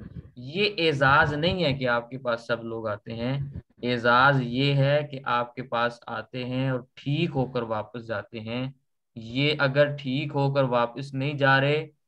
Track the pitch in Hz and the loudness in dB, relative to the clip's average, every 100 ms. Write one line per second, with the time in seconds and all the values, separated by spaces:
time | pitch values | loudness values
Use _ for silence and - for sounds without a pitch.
0 | - - - - 123 170 208 208 165 135 | -14 -16 -16 -16 -10 -2 -2 2 0 4
1 | 135 143 156 147 170 190 156 135 127 120 | 4 6 4 2 0 2 0 0 0 0
2 | 117 131 131 117 - 117 113 113 110 104 | -2 -6 -4 -4 -2 -4 -4 -6 -6 -6
3 | - 113 120 139 139 - - _ 120 123 | -8 -6 -4 -4 -6 -10 -14 _ -2 0
4 | 120 120 135 135 120 123 139 139 139 147 | 4 6 6 4 2 0 2 4 4 2
5 | 143 131 - 120 120 - 123 117 120 117 | -2 -6 -4 -2 -2 -8 -6 -2 -2 -4
6 | - 113 110 127 123 127 135 127 123 - | -10 -12 -10 -8 -4 -2 -2 -2 -6 -10
7 | - 147 170 139 123 123 113 110 104 120 | -4 0 0 0 -2 -2 -4 -4 -6 -10
8 | 113 104 - 117 110 120 131 139 _ _ | -8 -8 -8 -12 -8 -6 -6 -10 _ _
9 | _ - 113 123 147 147 139 139 147 143 | _ -16 -8 0 0 2 2 4 2 2
10 | 135 131 143 143 139 139 135 120 117 - | -4 -4 -2 0 0 2 2 2 0 -4
11 | 139 135 135 143 139 135 139 151 156 _ | -8 -6 -4 0 4 4 4 0 -2 _